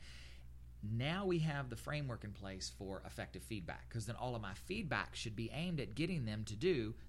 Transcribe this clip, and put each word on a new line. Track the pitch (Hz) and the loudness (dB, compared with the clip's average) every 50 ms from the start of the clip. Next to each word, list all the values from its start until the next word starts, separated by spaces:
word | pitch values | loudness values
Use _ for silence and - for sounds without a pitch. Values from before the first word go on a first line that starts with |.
| - - - - - - - - - - - - - - - - | -10 -10 -10 -10 -10 -10 -10 -10 -10 -10 -10 -10 -12 -12 -10 -6
Now | - 104 110 113 127 147 165 190 208 | -2 0 2 2 4 2 2 4 4
we | 190 180 170 | 6 6 6
have | 156 160 143 143 139 123 | 6 6 4 2 0 0
the | 120 | -2
framework | 110 - - 147 147 143 131 117 104 - | -4 -2 0 0 2 2 0 -2 -2 -2
in | 104 | -4
place | 98 95 95 95 95 95 - - - - | -6 -4 -4 -4 -4 -4 -4 -4 -4 -4
for | 101 95 95 92 - | -4 -2 -2 -4 -4
effective | 95 - - 98 - - 92 - | -6 -4 -4 -4 -4 -6 -8 -6
feedback, | - 113 104 85 - - - - - | -4 -4 -4 -2 -4 -6 -6 -6 -4
'cause | - 117 104 | -2 -2 -2
then | 117 113 | -2 -2
all | 104 113 127 123 | -2 0 0 0
of | 113 | 0
my | 107 98 95 | -2 -4 -4
feedback | - - - 185 220 220 147 127 104 95 - - | -4 -4 -2 -2 0 0 2 4 4 2 2 -2
should | - - 117 107 | -4 -4 -2 0
be | 98 113 110 | 0 0 0
aimed | - 135 170 185 175 147 | 0 0 0 2 2 2
at | 120 98 107 | 0 0 2
getting | 113 156 180 185 160 123 | 2 2 4 2 2 2
them | 110 107 107 107 | 0 0 0 0
to | - 107 | -2 0
do | 98 127 185 180 131 110 107 113 - - | 4 4 6 6 6 4 0 -2 -4 -6